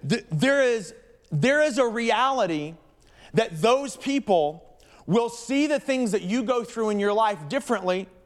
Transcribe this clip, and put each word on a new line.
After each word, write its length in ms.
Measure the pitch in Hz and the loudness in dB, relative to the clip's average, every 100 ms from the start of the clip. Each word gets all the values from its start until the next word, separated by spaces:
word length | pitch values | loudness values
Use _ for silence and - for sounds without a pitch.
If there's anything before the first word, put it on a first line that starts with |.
| 139 | -2
Th-, 160 | 226 - | -4 -2
there 320 | 151 262 277 | 0 2 4
is, 320 | 262 233 190 - _ _ _ | 2 0 -4 -18 _ _ _
there 280 | 151 214 285 | 0 2 4
is 180 | 302 247 | 2 2
a 100 | 247 | 0
reality 840 | 226 233 214 254 269 196 156 151 165 _ _ _ - - | 0 0 2 2 2 0 -2 -6 -12 _ _ _ -20 -4
that 260 | 170 226 165 | -2 0 0
those 360 | 202 254 277 - | 2 2 0 -8
people 800 | - 277 220 185 147 160 - - - - - | -4 -4 2 2 2 -4 -18 -20 -20 -20 -2
will 220 | 208 233 | 0 0
see 380 | 233 - 277 294 | -6 -4 0 2
the 140 | 285 | 0
things 320 | - 262 240 | -2 -2 0
that 100 | 196 | 0
you 220 | 180 226 | -2 -2
go 180 | 233 247 | 0 -2
through 280 | 226 - 220 | -4 -4 -2
in 100 | 208 | 0
your 120 | 202 | 2
life 360 | 208 220 202 151 | 2 2 0 -4
differently 580 | 247 - 226 185 185 190 - | -6 -2 -4 0 -2 -4 -16